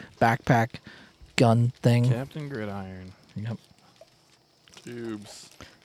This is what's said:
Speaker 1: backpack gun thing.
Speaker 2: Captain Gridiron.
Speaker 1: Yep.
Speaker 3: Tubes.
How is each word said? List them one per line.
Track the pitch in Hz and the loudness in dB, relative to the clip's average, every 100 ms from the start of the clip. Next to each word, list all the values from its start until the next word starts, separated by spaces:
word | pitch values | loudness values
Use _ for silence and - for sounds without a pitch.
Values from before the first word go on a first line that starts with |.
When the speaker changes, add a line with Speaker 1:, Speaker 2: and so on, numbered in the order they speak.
| - - | -8 0
Speaker 1:
backpack | 117 117 - 120 117 - - - - _ - - | 2 2 2 2 2 -4 -20 -20 -20 _ -6 2
gun | 120 117 120 - | 4 6 2 2
thing. | 123 120 123 | 2 4 4
Speaker 2:
Captain | 117 135 156 143 | 0 -4 -10 -10
Gridiron. | 123 104 98 95 92 92 - - - | -8 -8 -8 -10 -14 -16 -20 -16 -10
Speaker 1:
Yep. | 110 107 _ _ _ - - _ _ _ _ _ _ - | -8 -10 _ _ _ -20 -20 _ _ _ _ _ _ -20
Speaker 3:
Tubes. | 120 120 117 107 101 - - - - - | -16 -12 -10 -10 -12 -20 -20 -20 -20 -18